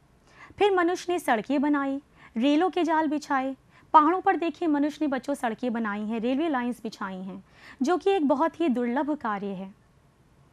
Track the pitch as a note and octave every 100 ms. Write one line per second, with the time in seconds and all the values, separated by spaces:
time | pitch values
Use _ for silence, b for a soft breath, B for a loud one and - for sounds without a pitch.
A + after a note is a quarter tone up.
0 | _ _ B B B - G#4 F#4 E4+ F4+
1 | - F4 D4 A3+ G3+ C#4+ D4 D4 C#4 C#4
2 | - B B A3+ C#4 D4+ F#4 F4+ E4 D#4+
3 | D#4+ D4 - C4+ C4+ C4+ _ b _ D#4
4 | D4+ F#4 G4 E4+ E4+ - E4+ D4 D4 D4
5 | D4+ C4 - C#4+ A#3+ G#3+ B3 A#3 A3 G#3
6 | G#3+ A#3 A#3 C4+ E4 B3+ A#3+ A#3 A3 -
7 | G3 F#3+ F#3 F#3+ B B B - C4 F4+
8 | G4 G4 C#4 C#4 D#4+ - E4 A#3+ A#3+ B3
9 | C#4+ D4+ A3+ G3+ G3+ F#3+ F#3+ - _ _
10 | _ _ _ _ _